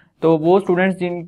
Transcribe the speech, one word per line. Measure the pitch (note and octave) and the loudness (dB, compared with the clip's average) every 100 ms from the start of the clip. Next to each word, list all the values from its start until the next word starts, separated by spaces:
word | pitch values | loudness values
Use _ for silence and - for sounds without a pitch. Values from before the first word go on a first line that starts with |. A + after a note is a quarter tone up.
| _ _ | _ _
तो | D#3+ D#3+ | 0 0
वो | D#3+ F#3 | 2 2
स्टूडेंट्स | F#3+ F3 F#3 F3+ | 2 0 0 -2
जिन-, | F3 F3 | -6 -8